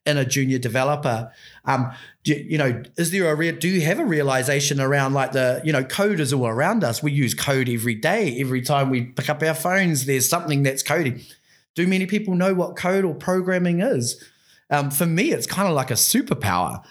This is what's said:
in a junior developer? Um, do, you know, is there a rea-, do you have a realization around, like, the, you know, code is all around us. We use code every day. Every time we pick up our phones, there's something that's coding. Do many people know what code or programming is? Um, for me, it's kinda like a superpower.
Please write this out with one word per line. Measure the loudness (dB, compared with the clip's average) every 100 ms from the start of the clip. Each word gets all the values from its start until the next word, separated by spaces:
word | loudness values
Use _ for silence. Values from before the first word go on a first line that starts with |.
| 0
in | 0
a |
junior | 0 0 0 0
developer? | 0 0 0 0 -2 -2 -6 -14 -20 -8
Um, | -2 0 -2 -6 -18 -8
do, | -2
you | -2 -2 0
know, | 0 -2 -6 -4
is | -2
there | 0 0
a |
rea-, | 0 -2
do | -2 0
you | 2
have | 2 0
a |
realization | 0 0 2 0 0 0 0 0
around, | 2 2 2
like, | 0 0
the, | 2 2 0
you | 0
know, | 0
code | 0 0 0 2
is | 0
all | 0 0
around | 0 0 2
us. | 0 0
We | -2
use | 0 0
code | -2 0 0 0
every | -2 -2 -2
day. | -2 0 0 -2
Every | -2 -2
time | 0 0 2
we | 0 -2
pick | -4 -4
up | -2
our | -2
phones, | -2 0 2 2 0 0
there's | 0 2
something | 0 0 0
that's | 2 0
coding. | 0 0 0 -4 -10 -20 _ _ _
Do | -2 2
many | 2 0
people | -2 0 0
know | 2
what | 0 -2 -2
code | 0 2
or | 0
programming | -2 -2 0 0 2 2 2
is? | 2 0 -2 -6 -14 _ _ _ -2
Um, | 0 0
for | 0 0
me, | 2 2
it's | 0 -2
kinda | 0 0
like | 2 0
a |
superpower. | 0 2 2 0 -2 0 0 0 -4 -12